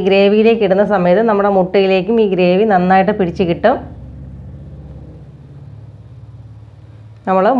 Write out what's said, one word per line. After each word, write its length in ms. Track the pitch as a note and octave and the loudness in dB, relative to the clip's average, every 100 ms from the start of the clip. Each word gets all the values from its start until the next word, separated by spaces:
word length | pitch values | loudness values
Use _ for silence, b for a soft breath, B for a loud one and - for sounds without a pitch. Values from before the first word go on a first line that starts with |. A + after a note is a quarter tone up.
| F#3+ | 2
ഗ്രേവിയിലേക്ക് 580 | G3 G3+ G#3+ A3 A3+ G3 | 4 4 4 2 2 2
ഇടുന്ന 180 | F#3+ G3+ | 2 2
സമയത്ത് 280 | G3+ F3 F#3 A#3 | 0 2 2 2
നമ്മുടെ 200 | G3+ G3+ F#3+ | 0 2 0
മുട്ടയിലേക്കും 580 | F3+ G3+ F#3+ F#3+ F#3 A#3 | 2 2 2 0 0 0
ഈ 20 | G#3 | 0
ഗ്രേവി 300 | F3+ F3+ F#3 A3 | 2 2 2 2
നന്നായിട്ട് 400 | F#3 F3+ F#3+ F#3+ G#3 | 2 2 2 2 0
പിടിച്ച് 260 | E3+ E3+ E3+ | -2 -2 -2
കിട്ടും. 260 | F3 A3 C#4+ - - - - - - - - - - - - - - - - - - - - - - - - - - - - - - - - - - G3 | 0 0 0 -6 -16 -18 -18 -18 -18 -18 -18 -18 -18 -18 -18 -20 -20 -20 -20 -20 -20 -20 -20 -20 -20 -20 -20 -20 -20 -20 -20 -20 -20 -20 -20 -20 -12 -2
നമ്മൾ 180 | F#3 G3+ C4 | 0 2 2